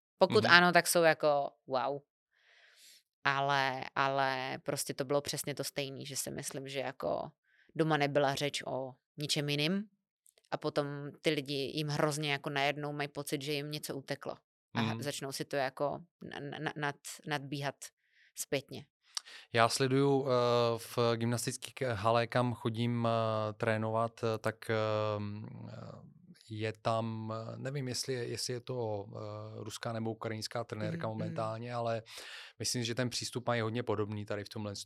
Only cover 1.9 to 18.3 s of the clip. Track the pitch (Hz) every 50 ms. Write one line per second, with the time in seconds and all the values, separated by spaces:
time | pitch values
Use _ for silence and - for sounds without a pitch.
1.9 | 143 139 - _ _ _ _ _ _ _ _ _ _ _ - - _ - - -
2.9 | - - _ _ _ _ - 139 139 139 139 139 143 135 135 135 127 131 - -
3.9 | - - 139 135 135 139 135 135 131 131 127 131 135 - - - 147 139 - -
4.9 | 139 - 143 127 143 143 - - - 143 - 147 139 - 139 - - 143 139 135
5.9 | 139 127 131 143 135 - - 139 139 147 143 - - 139 135 135 139 135 127 131
6.9 | 139 - - - 165 - - 151 - _ _ _ _ _ _ _ - 156 160 160
7.9 | 156 147 147 143 139 147 143 135 139 - 147 143 - - - - 135 127 135 127
8.9 | 127 _ _ _ _ - 151 - - 156 147 147 147 147 147 160 190 196 214 208
9.9 | _ _ _ _ _ _ _ _ _ _ _ _ - - - 151 - 156 143 143
10.9 | 143 143 143 143 - - - 165 156 147 131 139 147 135 135 - - 156 151 147
11.9 | 143 151 156 156 143 151 156 147 139 139 - 147 143 139 139 147 143 147 147 147
12.9 | 147 147 143 143 - 143 143 - 156 143 135 151 151 143 147 151 151 151 - -
13.9 | - 139 131 - 139 - - - - - _ _ _ _ _ _ - 117 113 110
14.9 | 110 113 131 147 139 - 147 139 135 - 143 - - 143 131 135 135 - 147 139
15.9 | 156 156 170 - _ - - - - - 143 143 - - 156 156 - 156 151 143
16.9 | 143 - - - - - - 156 151 143 139 135 147 143 143 139 - - - -
17.9 | - _ _ _ _ _ _ _